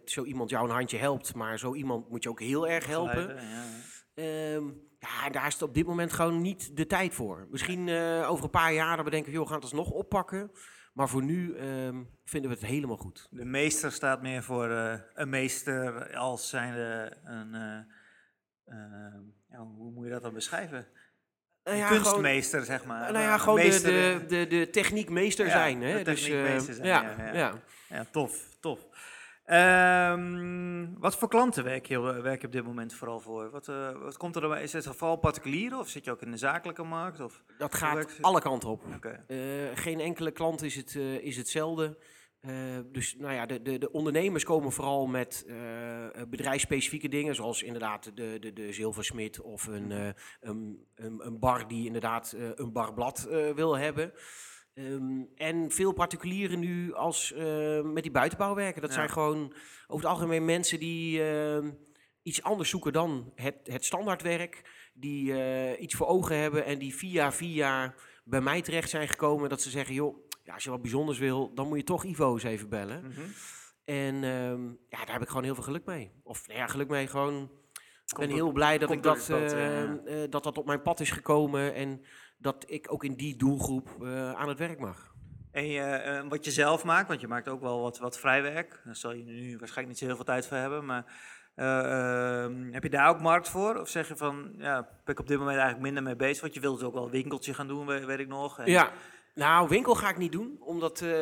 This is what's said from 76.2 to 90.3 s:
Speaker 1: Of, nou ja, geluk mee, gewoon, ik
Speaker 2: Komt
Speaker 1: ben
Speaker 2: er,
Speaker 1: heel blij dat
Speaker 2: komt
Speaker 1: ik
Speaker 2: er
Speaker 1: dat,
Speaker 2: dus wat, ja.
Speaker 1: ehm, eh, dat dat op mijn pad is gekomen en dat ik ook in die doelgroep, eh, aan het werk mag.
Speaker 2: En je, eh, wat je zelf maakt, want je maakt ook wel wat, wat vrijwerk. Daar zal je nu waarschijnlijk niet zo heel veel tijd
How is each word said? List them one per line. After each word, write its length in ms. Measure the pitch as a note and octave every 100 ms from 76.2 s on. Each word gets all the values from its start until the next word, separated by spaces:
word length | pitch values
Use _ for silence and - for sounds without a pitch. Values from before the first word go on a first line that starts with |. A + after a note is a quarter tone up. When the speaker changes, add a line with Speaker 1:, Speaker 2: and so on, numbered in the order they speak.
Speaker 1:
Of, 240 | - A2+ -
nou 120 | A2+
ja, 80 | A#2
geluk 200 | C3+ C#3
mee, 180 | C#3+ C3
gewoon, 260 | C#3 C#3+ C#3+
ik 60 | C3+ - _ - - _ -
Speaker 2:
Komt 140 | -
Speaker 1:
ben 100 | D3
Speaker 2:
er, 140 | D3
Speaker 1:
heel 80 | E3
blij 260 | C#3 D3+ D#3
dat 100 | D3+
Speaker 2:
komt 160 | D3+ D#3
Speaker 1:
ik 60 |
Speaker 2:
er 60 | D3+
Speaker 1:
dat, 100 | -
Speaker 2:
dus 120 | D#3
wat, 100 | D3
ja. 60 | D3 C#3+ D3
Speaker 1:
ehm, 160 | D3 D3 -
eh, 240 | D3+ D3
dat 140 | C#3+
dat 140 | D3+ D3
op 80 | C#3
mijn 160 | C#3+
pad 180 | F3 E3
is 120 | D3
gekomen 600 | C3+ - D3+ D3 C#3+ C#3+
en 320 | - C#3 C3+ - - - _
dat 280 | C#3 - -
ik 240 | D3+ -
ook 120 | C#3+
in 120 | C#3+ B2+
die 200 | D3+ B2
doelgroep, 540 | C3+ C#3 C#3 C3 C3 -
eh, 320 | B2 C3 B2+
aan 140 | - C#3+
het 100 | C#3
werk 200 | E3 D3+
mag. 340 | A2 F2 - - - - -
Speaker 2:
En 160 | C#3+ D3+
je, 140 | C#3+
eh, 460 | C#3 C3+ C#3 C#3+ C#3+
wat 160 | D3+ D3+
je 60 |
zelf 320 | C#3 D3 D#3+
maakt, 240 | E3+ E3+ F#3+
want 140 | C#3+
je 60 | A#2
maakt 200 | A#2+ C3+
ook 120 | C3
wel 200 | B2+ A#2+
wat, 160 | A#2+ A#2+
wat 200 | B2 -
vrijwerk. 600 | C3+ C3+ C#3+ D#3+ E3+ - A#2+
Daar 100 | A2+
zal 160 | A#2+
je 100 | A#2+
nu 260 | A#2+ A#2 B2 A#2
waarschijnlijk 300 | A2+ - B2+
niet 100 | A#2+
zo 80 | C3
heel 100 | B2
veel 100 |
tijd 220 | B2+